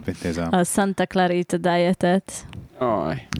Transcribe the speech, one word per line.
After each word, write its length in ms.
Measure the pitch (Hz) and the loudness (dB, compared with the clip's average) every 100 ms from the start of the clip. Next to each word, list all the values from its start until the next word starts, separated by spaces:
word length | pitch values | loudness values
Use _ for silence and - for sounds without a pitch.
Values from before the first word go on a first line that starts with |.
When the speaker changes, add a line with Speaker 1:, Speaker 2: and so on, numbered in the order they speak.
| 90 | -4
Speaker 1:
mit 160 | 87 | -4
nézel? 260 | 87 82 82 | -4 -2 0
Speaker 2:
A 140 | 185 | 2
Santa 420 | 175 - 196 185 185 | 2 0 0 0 0
Clarita 500 | 190 180 175 175 175 | 2 2 2 0 0
Diet-et. 760 | 175 175 175 185 175 190 - - - - - - | 2 2 2 2 2 2 0 -12 -14 -16 -16 -4
Speaker 3:
Aj. 480 | - 101 76 127 - | 0 0 0 -4 -6